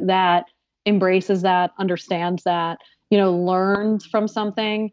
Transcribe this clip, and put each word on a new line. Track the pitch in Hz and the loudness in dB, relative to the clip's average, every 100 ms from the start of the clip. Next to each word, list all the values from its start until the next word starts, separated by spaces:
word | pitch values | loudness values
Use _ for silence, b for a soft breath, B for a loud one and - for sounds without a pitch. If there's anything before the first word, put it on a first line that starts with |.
| 185 | 2
that | 190 180 175 - _ _ _ 208 | 2 2 2 -2 _ _ _ 0
embraces | 202 185 185 185 190 | 2 2 2 0 0
that, | 185 180 180 - | 2 2 0 -2
understands | 190 175 - 175 175 180 180 | -4 -4 -4 -4 -2 -2 -2
that, | 170 165 170 b b - | -2 -2 -8 b b 0
you | 202 | 2
know, | 190 175 | 4 2
learns | 180 185 190 202 214 214 - | 0 0 0 0 0 -2 -2
from | 220 214 | -2 -2
something | 220 208 220 214 214 214 | -4 -6 -4 -4 -4 -6